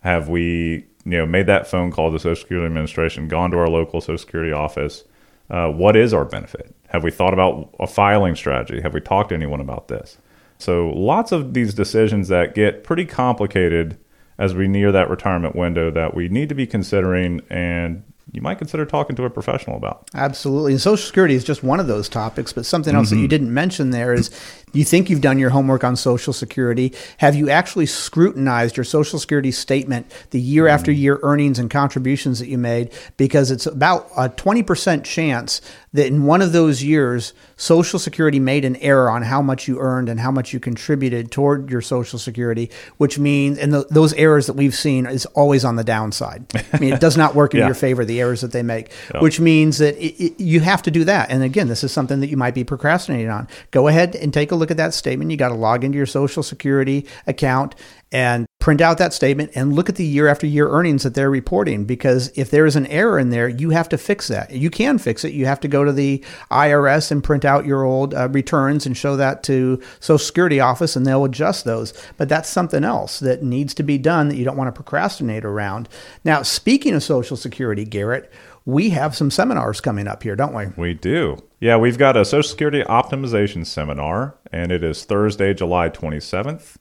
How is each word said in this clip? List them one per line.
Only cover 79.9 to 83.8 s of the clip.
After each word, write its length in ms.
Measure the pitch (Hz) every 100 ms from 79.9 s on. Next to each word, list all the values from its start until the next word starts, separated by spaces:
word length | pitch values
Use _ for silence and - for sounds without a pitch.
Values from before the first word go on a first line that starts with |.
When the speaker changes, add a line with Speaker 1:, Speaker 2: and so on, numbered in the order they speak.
| 104 101
Speaker 2:
up 160 | 101
here, 100 | 117
don't 200 | 101 143
we? 120 | 120 98 85
Speaker 1:
We 180 | 85
do. 420 | 82 87 156 120 71 - _
Yeah, 160 | 113 117
we've 220 | 117 120
got 180 | 139 123
a 80 |
Social 240 | 101 143 147
Security 320 | - 151 143
optimization 840 | - 117 131 135 135 113 101 87 80
seminar, 720 | -